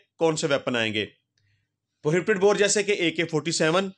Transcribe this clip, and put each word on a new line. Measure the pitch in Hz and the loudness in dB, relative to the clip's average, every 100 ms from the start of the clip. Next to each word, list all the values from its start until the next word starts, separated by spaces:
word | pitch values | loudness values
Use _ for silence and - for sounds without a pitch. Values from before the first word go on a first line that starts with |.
| _ - | _ -2
कौन | 165 156 | -2 0
से | 160 | 0
वेपन | 135 - 123 | -2 -2 -2
आएंगे। | 110 107 101 _ _ _ _ _ _ _ _ _ | -2 -2 -6 _ _ _ _ _ _ _ _ _
प्रोहिबिटेड | 147 175 175 208 | -2 0 0 2
बोर | 202 190 | 4 4
जैसे | 202 208 | 2 0
कि | 202 | 0
ए | 208 165 | 0 -2
के | 160 | -2
फ़ोर्टी | 165 151 151 | -2 -2 -2
सेवन, | 160 160 175 196 | -2 0 0 -2